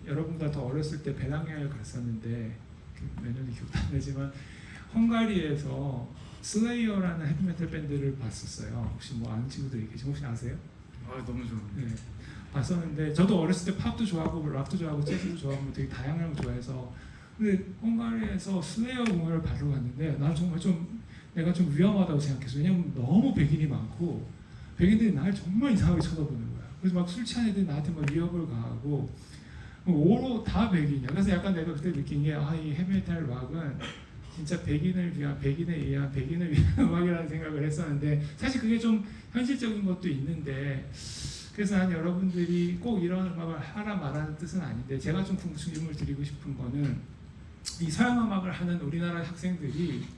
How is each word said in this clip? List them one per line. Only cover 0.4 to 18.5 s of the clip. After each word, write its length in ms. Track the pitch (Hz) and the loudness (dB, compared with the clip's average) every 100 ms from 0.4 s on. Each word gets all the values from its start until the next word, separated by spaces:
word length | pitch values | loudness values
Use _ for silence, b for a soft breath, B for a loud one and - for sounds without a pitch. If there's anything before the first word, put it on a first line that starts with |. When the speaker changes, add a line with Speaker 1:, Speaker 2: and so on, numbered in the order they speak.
| 151 | -2
Speaker 1:
더 120 | - 123 | -2 -2
어렸을 360 | 143 151 160 | -2 -2 -4
때 120 | 143 | -4
배낭여행을 540 | 131 131 151 156 151 139 | -4 -2 -2 -4 -4 -4
갔었는데, 880 | 110 107 127 120 113 117 120 113 113 - - - - | -6 -8 -6 -4 -4 -4 -4 -4 -8 -14 -18 -16 -10
그 260 | 131 - | -8 -6
몇 100 | 120 | -6
년이 200 | 127 127 | -4 -6
기억도 260 | 110 120 - | -6 -4 0
안 140 | - | 0
나지만 400 | 139 139 135 139 B B B B B B | 0 -2 -4 -4 B B B B B B
헝가리에서 1120 | 226 226 226 220 190 151 139 131 131 143 120 127 B B B | 4 4 6 4 2 2 -2 -2 -2 -2 -4 -8 B B B
슬레이어라는 880 | - 214 233 240 220 196 180 165 147 | -2 2 2 2 2 2 0 0 0
헤비메탈 420 | 156 185 165 160 | 2 0 0 -2
밴드를 460 | 156 143 143 139 123 | -4 -2 0 0 -2
봤었어요. 720 | 113 - - - 110 117 113 | -6 -6 -10 -8 -6 -4 -4
혹시 200 | - - | -4 -6
뭐 180 | 120 117 | -6 -4
아는 160 | 110 135 | -4 -4
친구들이 400 | - 131 120 107 | -4 -4 -4 -6
계시면 240 | - 135 | -6 -6
혹시 120 | 147 135 | -4 -4
아세요? 300 | 117 120 - - - - - 117 | -6 -6 -8 -12 -18 -18 -14 -10
Speaker 2:
아, 160 | 131 | -8
너무 220 | 120 120 117 | -6 -6 -4
좋아요. 160 | 107 101 98 | -6 -6 -6
Speaker 1:
네. 100 | 117 113 - - B B B | -4 -6 -8 -12 B B B
봤었는데, 600 | 143 123 175 160 147 156 | -4 0 0 0 -2 0
저도 260 | 147 190 196 | 4 6 6
어렸을 320 | 165 185 185 | 4 2 0
때 60 | 196 | -2
팝도 220 | 233 226 | -2 0
좋아하고 440 | 214 170 160 170 151 | 0 0 0 -2 -2
락도 260 | 139 139 185 | -2 -2 -2
좋아하고 280 | 160 147 | -2 0
재즈도 320 | 147 180 180 170 | 0 0 -2 -4
좋아하고 360 | 139 139 139 | -4 -4 -4
되게 160 | - 131 | -4 -4
다양한 440 | 123 135 165 165 | -4 -2 -2 -2
걸 80 | 143 | -2
좋아해서, 480 | 127 120 120 127 123 B B B B - | -2 -4 -4 -8 -8 B B B B 0
근데 260 | 214 185 - - | 4 4 0 -2
헝가리에서 800 | 226 226 226 226 208 190 196 | 0 2 0 -2 0 -2 0